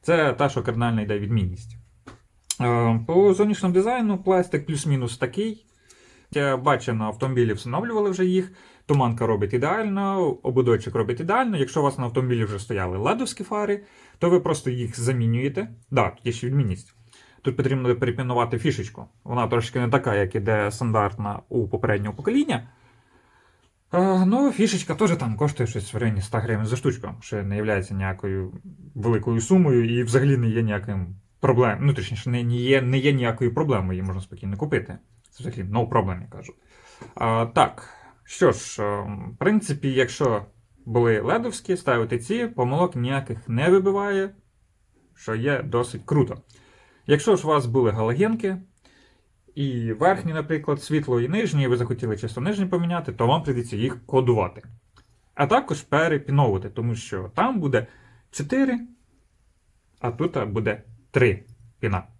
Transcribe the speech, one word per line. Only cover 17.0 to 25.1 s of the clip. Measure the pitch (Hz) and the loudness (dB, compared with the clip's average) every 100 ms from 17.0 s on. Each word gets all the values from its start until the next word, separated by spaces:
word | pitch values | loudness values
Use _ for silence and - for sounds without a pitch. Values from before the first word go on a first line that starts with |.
| _ - - _ | _ -20 -20 _
Тут | - 123 | -4 0
потрібно | 131 131 127 120 | 0 0 0 2
перепінувати | 120 120 127 120 117 120 | 0 -2 0 0 0 0
фішечку. | 160 131 98 - - _ | -2 -2 -6 -12 -20 _
Вона | - 120 113 | -6 -2 2
трошки | 120 113 131 | 0 0 -2
не | 120 | 2
така, | 123 120 | 2 2
як | 101 95 | 2 2
іде | 107 101 107 104 | 0 0 2 0
стандартна | 110 117 110 101 104 104 104 - | -2 0 2 0 -2 -6 -6 -4
у | 127 101 | -2 -2
попереднього | 117 117 104 104 104 | -2 0 0 -2 -4
покоління. | 143 254 294 143 113 _ _ _ _ _ _ _ _ _ _ _ _ | 0 2 2 -2 -4 _ _ _ _ _ _ _ _ _ _ _ _
Е, | 175 190 185 185 | 0 4 4 4
ну, | 240 277 | 4 2
фішечка | - 220 185 - | 4 2 2 -4
теж | 151 208 | 0 2